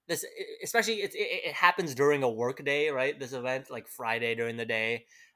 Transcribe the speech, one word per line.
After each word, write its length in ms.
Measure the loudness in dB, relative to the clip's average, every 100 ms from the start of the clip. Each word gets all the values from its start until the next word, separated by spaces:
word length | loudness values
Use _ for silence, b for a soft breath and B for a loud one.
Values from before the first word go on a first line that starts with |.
| _
this, 160 | -4
e-, 400 | -4 -10 -12 -10
especially, 340 | -2 0 0 -2
it, 180 | -4
it, 340 | -4 -2 -2 -4
it 60 |
happens 400 | 4 4 4 -2
during 280 | 4 4 6
a 60 | 2
work 340 | 2 -2 -2
day, 280 | 0 2 2
right? 280 | 2 0 -2
This 140 | -6
event, 380 | -6 -2 -4 -4
like, 180 | -12 -12
Friday 460 | -6 0 0 0
during 240 | 0 -2 -2
the 80 | -2
day. 400 | 0 0 -2 b b b